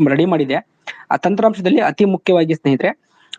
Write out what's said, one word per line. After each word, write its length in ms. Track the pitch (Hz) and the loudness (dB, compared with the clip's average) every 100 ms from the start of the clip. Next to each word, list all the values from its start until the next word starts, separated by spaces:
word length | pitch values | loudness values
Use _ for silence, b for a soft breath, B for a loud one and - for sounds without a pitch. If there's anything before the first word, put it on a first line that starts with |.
| 147 | 0
ರೆಡಿ 180 | 139 180 | 2 0
ಮಾಡಿದೆ. 460 | 165 139 147 - _ B B - | 0 -2 -4 -8 _ B B -6
ಆ 40 | 139 | -2
ತಂತ್ರಾಂಶದಲ್ಲಿ 680 | 180 202 220 214 185 208 | -2 0 0 0 0 0
ಅತಿ 240 | 202 - 202 | 0 0 0
ಮುಖ್ಯವಾಗಿ 500 | 185 - 180 160 156 | 0 0 0 0 -2
ಸ್ನೇಹಿತರೆ 440 | 143 135 185 - B B B | -2 0 -2 -6 B B B